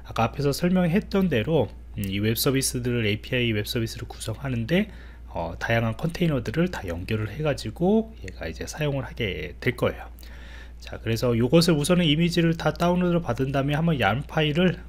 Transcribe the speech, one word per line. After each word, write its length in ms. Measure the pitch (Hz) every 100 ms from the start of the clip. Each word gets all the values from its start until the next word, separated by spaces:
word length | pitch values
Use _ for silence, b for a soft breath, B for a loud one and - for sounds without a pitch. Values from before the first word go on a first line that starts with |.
| -
아까 180 | -
앞에서 280 | 117 - 143
설명했던 760 | 135 180 185 175 190 214 196 190
대로, 400 | 123 107 160 104 - - -
음, 60 | 95
이 140 | 101
웹 180 | 107 113
서비스들을, 680 | 147 131 131 131 123 120 107
에이피아이 440 | 107 - 127 120
웹 120 | 104 104
서비스를 420 | 120 113 - -
구성하는데, 840 | - - 107 139 120 113 175 - B B B -
어, 260 | 92 82 -
다양한 400 | - 117 117 113
컨테이너들을 720 | 165 - 170 139 113 151 180
다 180 | - 92
연결을 440 | 85 95 107 107
해가지고 840 | - 151 127 117 - 180 220 220 - -
얘가 160 | - -
이제 220 | - -
사용을 380 | - 147 139 120
하게 500 | - 107 85 80 -
될 160 | 127 120
거예요. 380 | 107 - - - B B B B B B
자, 200 | - 98
그래서 380 | 113 113 127 117
요것을 360 | 120 165 170 151
우선은 280 | 147 175
이미지를 540 | 165 147 170 170 165 160
다 160 | 156
다운로드를 480 | 151 175 180 180 170
받은 320 | 165 117 135
다음에 200 | 139 139
한번 280 | 147 165 143
얀 200 | 98 117
파일을 580 | - 160 151 147 180 170